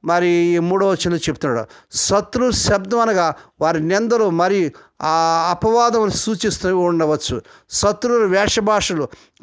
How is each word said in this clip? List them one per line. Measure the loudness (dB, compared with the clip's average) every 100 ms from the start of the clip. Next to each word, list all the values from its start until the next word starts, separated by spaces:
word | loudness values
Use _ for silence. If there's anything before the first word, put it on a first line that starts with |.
మరి | -2 0 2
ఈ | 2 2 2
మూడవ | 0 0 0
వచనంలో | 0 -2 -2
చెప్తున్నాడు. | -4 -4 -4 -4 -6 -14 _
శత్రు | -6 0 0 0 -2 0
శబ్దం | 0 0 -2 0 0
అనగా | 0 2 0 -4 -14 _
వారి | 0 0
నిందలు, | 0 0 0 2 2
మరి | 2 2 2 -2 -6 -18 -6
ఆ | -2 2 2 0 0
అపవాదములు | 0 2 2 2 2 0
సూచిస్తూ | -2 -4 -2 -4 -2 -2 0
ఉండవచ్చు. | 0 0 0 -2 -4 -8 -10 -20 _
శత్రువుల | -2 -2 -2 0 0
వేషభాషలు | 2 2 0 0 0 0 0 -4 -6 -10 -20 _